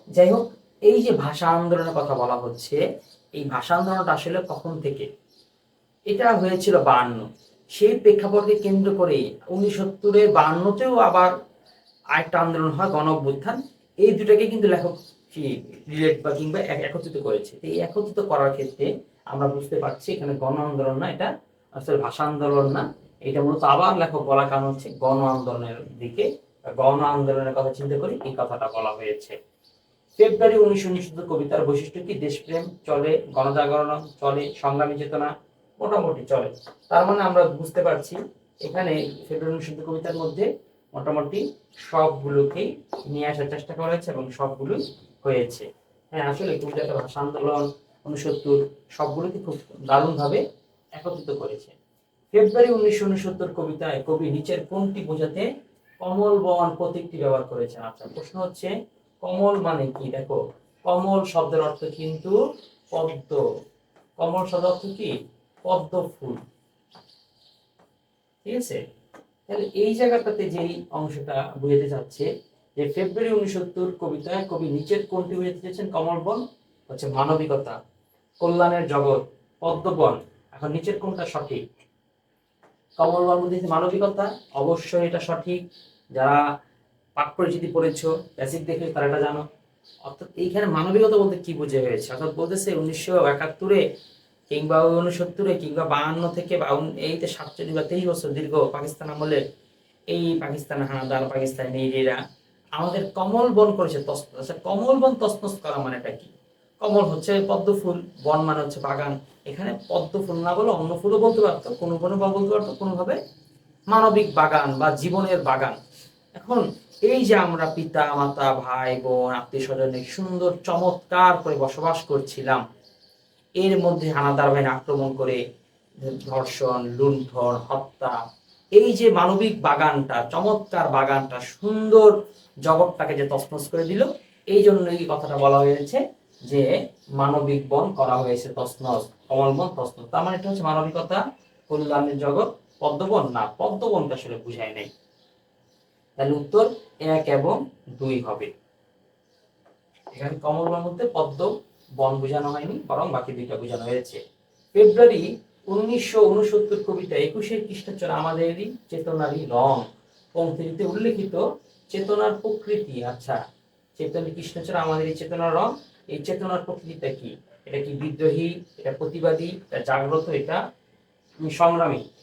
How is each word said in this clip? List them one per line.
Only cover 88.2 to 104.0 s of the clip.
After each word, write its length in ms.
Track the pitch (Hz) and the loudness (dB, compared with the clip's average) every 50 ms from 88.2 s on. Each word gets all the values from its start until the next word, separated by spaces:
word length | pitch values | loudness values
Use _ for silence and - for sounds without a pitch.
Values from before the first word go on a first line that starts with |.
| - - _ | -6 -10 _
বেসিক 300 | - 135 135 165 165 151 | -8 -6 -6 -6 -6 -6
দেখে 260 | 175 165 160 170 160 - | -6 -6 -4 -4 -4 -4
তারা 140 | 147 143 | -2 0
এটা 140 | 143 143 143 | 0 2 0
জানো। 280 | 143 147 147 151 151 - - _ _ _ _ _ _ _ - - | 0 -2 -2 -6 -8 -10 -14 _ _ _ _ _ _ _ -20 -20
অর্থাৎ 280 | - - - - - - - | -18 -18 -18 -16 -18 -14 -8
এইখানে 300 | 170 180 180 - 202 208 | -6 -4 -2 0 0 0
মানবিকতা 500 | 190 160 156 160 185 190 214 220 214 214 202 | 0 2 0 2 4 4 6 6 6 6 6
বলতে 180 | 196 190 180 | 4 4 2
কি 160 | 175 - 170 160 | -2 -6 -8 -6
বোঝা 260 | 143 147 135 135 131 | -6 -4 -2 0 0
হয়েছে? 320 | 127 123 113 107 - - 127 | 0 0 0 -2 -4 -6 -8
অর্থাৎ 220 | 127 156 151 143 | -6 -6 -6 -4
বলতেছে 400 | 160 165 170 190 190 - 202 175 | -4 -4 -4 -4 -4 -2 -2 -2
উনিশশো 520 | 160 156 160 160 - - 185 180 175 160 | -2 -2 -4 -4 -6 -2 2 2 4 4
একাত্তরে 680 | 143 143 143 156 160 - - 190 196 202 185 156 - - - - - - _ _ _ _ _ _ - | 4 2 0 -2 -6 -8 -4 -2 0 2 2 2 0 -2 -8 -18 -20 -20 _ _ _ _ _ _ -8
কিংবা 380 | - 151 156 156 160 160 165 | -6 -4 -2 2 4 4 4
ঊনসত্তরে 680 | 165 170 170 175 175 175 175 175 - - - 202 190 175 | 4 4 2 0 0 -2 -2 -4 -6 -4 -2 0 0 0
কিংবা 300 | 170 160 147 147 165 160 | -2 -2 -6 -4 -4 -2
বাহান্ন 440 | 156 147 147 147 156 160 170 170 170 | -2 0 -2 -2 -2 -2 -2 -2 -4
থেকে 280 | - 175 175 - 180 | -4 -4 -6 -2 -2
বা 100 | - 151 139 | -2 0 0
উন-, 280 | 139 143 156 160 - - | 0 0 -2 -4 -6 -6
এই 200 | 151 160 160 165 | -6 -4 -4 -4
যে 80 | 165 | -4
সাতচল্লিশ 480 | - - - 151 - - - 165 160 156 | -6 -6 -8 -12 -14 -12 -12 -8 -6 -4
বা 60 | 156 151 | -4 -4
তেইশ 260 | 170 175 185 180 180 | -2 -2 -2 -2 -2
বছর 200 | 165 165 - 143 | -2 -2 -4 -4
দীর্ঘ 260 | 139 147 151 143 151 151 135 | -4 -4 -4 -2 2 2 2
পাকিস্তান 460 | - - 143 143 - - - 156 151 | 2 0 -4 -8 -10 -10 -12 -12 -10
আমলে 420 | 147 151 151 156 151 135 - - - _ _ _ _ _ _ _ _ _ _ | -8 -6 -2 0 0 0 0 -2 -8 _ _ _ _ _ _ _ _ _ _
এই 320 | - 170 170 170 165 165 160 | -6 -4 -2 0 0 -2 -2
পাকিস্তান 420 | 160 139 143 147 - - 147 139 139 | -4 -6 -8 -10 -8 -8 -6 -4 -4
হানাদার, 460 | 135 135 131 131 131 135 131 131 131 | -4 -4 -6 -4 -4 -2 -2 -2 -2
পাকিস্তানি 420 | 135 135 131 131 131 - 127 127 | -4 -4 -4 -4 -4 -6 -8 -6
নেড়িরা 580 | 131 131 131 131 131 135 131 131 123 131 135 - - _ _ _ _ _ _ _ | -4 -4 -2 -2 0 0 2 0 0 -2 -6 -12 -16 _ _ _ _ _ _ _
আমাদের 400 | - 151 170 175 175 190 - - | -8 -4 -4 -2 -2 -4 -4 -6
কমল 380 | - 190 190 196 214 233 247 247 | -4 -4 -2 0 2 2 4 4
বন 280 | 202 208 214 208 196 | 6 6 6 6 6
করেছে 260 | 190 175 156 - 139 | 2 0 0 -2 -4